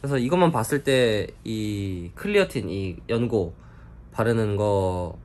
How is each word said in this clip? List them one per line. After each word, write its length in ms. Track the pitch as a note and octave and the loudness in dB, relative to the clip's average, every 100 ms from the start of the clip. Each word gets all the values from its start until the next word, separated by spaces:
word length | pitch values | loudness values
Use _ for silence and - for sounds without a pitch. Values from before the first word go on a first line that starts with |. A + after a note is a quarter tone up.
그래서 160 | C#3+ C#3 | -2 0
이것만 340 | B2 F3+ F3 | 2 4 4
봤을 320 | C3 A2+ C#3+ | 4 0 0
때 460 | C#3 C3 A#2+ G#2+ F#2+ - - | 2 4 4 2 -2 -8 -8
이 640 | A2 G#2+ G2+ G2 F2+ F2 - | -4 -4 -4 -4 -6 -10 -8
클리어틴, 540 | G3 G3+ F#3+ B2+ F#2 | 0 2 2 -2 -4
이 280 | F#2+ F#2+ F2 - | -4 -4 -8 -4
연고 460 | A#2 A#2+ A2 E2+ - - - - - - | -2 0 0 0 -6 -20 -20 -20 -20 -14
바르는 440 | - A2+ A2+ G#2+ G2+ | -2 0 2 0 0
거 600 | G#2 G2+ F#2+ F2+ F2 D#2+ | 2 2 2 -2 -6 -10